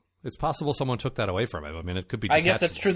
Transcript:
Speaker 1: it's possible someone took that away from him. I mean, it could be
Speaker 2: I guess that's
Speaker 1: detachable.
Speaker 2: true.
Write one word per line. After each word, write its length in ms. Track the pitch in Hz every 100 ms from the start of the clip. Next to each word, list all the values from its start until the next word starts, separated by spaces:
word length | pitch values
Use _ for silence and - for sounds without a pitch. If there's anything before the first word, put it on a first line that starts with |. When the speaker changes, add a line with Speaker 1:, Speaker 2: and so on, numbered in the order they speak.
| _ _
Speaker 1:
it's 120 | 123 -
possible 360 | 151 139 147
someone 240 | - 131 120
took 180 | 131 -
that 140 | 101
away 160 | 92 120
from 180 | 80 76
him. 100 | 82
I 60 |
mean, 140 | 87 92
it 100 | 92
could 120 | 113
be 100 | -
Speaker 2:
I 120 | 156
guess 180 | 170 -
that's 160 | 175 -
Speaker 1:
detachable. 60 |
Speaker 2:
true. 120 | 202